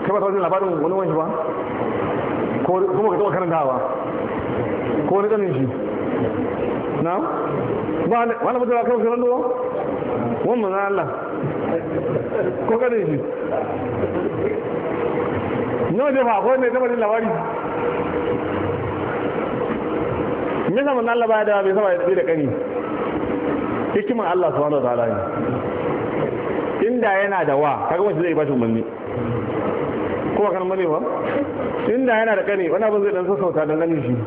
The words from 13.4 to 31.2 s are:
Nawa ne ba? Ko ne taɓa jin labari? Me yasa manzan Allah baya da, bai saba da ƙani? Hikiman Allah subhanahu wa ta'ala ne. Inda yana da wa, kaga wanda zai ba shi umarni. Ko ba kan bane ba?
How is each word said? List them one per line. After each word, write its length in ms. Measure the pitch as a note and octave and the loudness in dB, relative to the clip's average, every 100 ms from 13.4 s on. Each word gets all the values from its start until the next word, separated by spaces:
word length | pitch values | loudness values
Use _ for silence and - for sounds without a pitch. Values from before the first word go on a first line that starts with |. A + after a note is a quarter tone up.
| - - - - - - - - - - - - - - - - - - - - - - - - D#3+ | -2 -2 -2 -4 -4 -2 -2 0 -2 0 -2 -2 -2 -4 -2 -2 -2 0 -2 -2 -2 -2 -2 0 0
Nawa 160 | G3 C#4+ | 2 2
ne 120 | C4 | 4
ba? 160 | A#3+ B3 | 4 2
Ko 140 | A#3+ C4 | 4 4
ne 120 | B3 | 2
taɓa 200 | B3 B3 | 2 0
jin 120 | A#3+ | 2
labari? 280 | G#3 A3+ A3+ A3+ - - - - C#4 - D#3+ - - - - - - - - - - - - - - - - - D#3+ D#3 - - - - - - | 2 2 0 -2 -4 -4 -4 -2 -2 -2 -2 -2 0 -2 -2 -2 -2 -2 -4 -4 -4 -2 -2 -2 -4 -2 -2 -2 -2 -2 -2 -2 -2 -2 -2 -2
Me 160 | - G#3 | 0 2
yasa 140 | C#4 | 2
manzan 140 | B3+ A#3 | 2 2
Allah 200 | A#3+ A3+ | 2 4
baya 160 | G#3+ | 4
da, 180 | G#3 G3+ | 4 4
bai 100 | F#3+ | 4
saba 400 | F#3+ G3+ F3 F3 | 4 4 2 2
da 80 | F#3 | 2
ƙani? 260 | E3 D#3+ C3+ - - - - - - - - - - - - - - | 2 2 2 -2 -4 -4 -4 -4 -2 -2 -2 -2 0 -2 -2 -2 0
Hikiman 320 | G3+ G#3 A#3 F3+ | 0 0 0 2
Allah 240 | F3+ E3+ C3+ | 2 2 2
subhanahu 260 | D3 D3 | 2 2
wa 60 | B2 | 2
ta'ala 180 | A#2+ A#2 | 2 2
ne. 100 | G2+ G2 - A#2 B2 - - - - - - - - - - - - A3 | 0 -2 -2 -2 -2 -2 -4 -2 -2 -2 -2 -2 -2 -2 -2 -2 0 2
Inda 200 | B3 A3 F#3+ | 4 2 2
yana 220 | G3+ G3 D3 | 2 2 2
da 80 | C#3 | 2
wa, 300 | D3 A#2 G2+ | 2 0 0
kaga 140 | E3+ | 2
wanda 200 | G#3 D#3 | 2 2
zai 120 | F3 | 0
ba 100 | D3+ C#3+ | 2 2
shi 60 | |
umarni. 300 | C3 A#2 A2+ - - - - A#2+ - - - - - - - - - - - | 2 2 0 -2 -8 -8 -6 -4 -4 -2 -2 -2 -2 -2 -4 -4 -4 -2 0
Ko 60 | |
ba 80 | G#3 | 0
kan 180 | F#3 F#3 | 0 -2
bane 180 | F#3+ E3+ | 0 0
ba? 100 | D#3 B3 - | 0 -2 -4